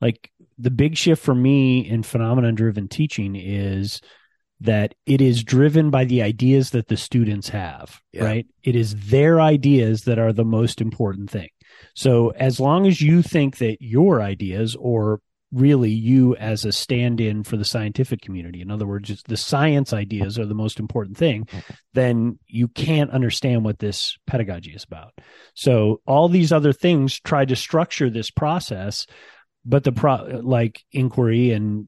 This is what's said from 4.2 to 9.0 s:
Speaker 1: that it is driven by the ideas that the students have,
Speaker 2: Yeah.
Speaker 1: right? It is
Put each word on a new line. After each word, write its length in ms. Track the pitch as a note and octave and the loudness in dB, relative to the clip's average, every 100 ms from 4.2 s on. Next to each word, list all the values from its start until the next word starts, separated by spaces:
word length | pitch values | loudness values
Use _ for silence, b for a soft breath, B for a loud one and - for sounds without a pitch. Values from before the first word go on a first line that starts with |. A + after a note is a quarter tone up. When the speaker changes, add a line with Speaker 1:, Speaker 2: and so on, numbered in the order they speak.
| b b _ _ | b b _ _
Speaker 1:
that 340 | A2+ G#2+ G#2 - - | -2 0 0 -6 0
it 140 | C3+ | 4
is 220 | C3+ A#2 | 4 2
driven 480 | A2 B2+ D3 D#3 D3+ | 0 4 4 4 4
by 140 | C#3 | 2
the 180 | B2+ B2 | 2 0
ideas 480 | G#2 G#2+ B2+ C3+ B2+ | 0 0 4 4 2
that 180 | A#2+ - | -2 -2
the 80 | A2 | -4
students 520 | - B2 G#2+ G#2 - | -2 0 0 -2 -6
have, 520 | G#2 F2 D2 D2+ - _ | -8 -8 -12 -20 -20 _
Speaker 2:
Yeah. 120 | - | -6
Speaker 1:
right? 220 | G#2+ A2+ A#2 _ | -4 -4 -8 _
It 140 | C3 A#2+ | -2 0
is 320 | A2 G#2 | 0 -4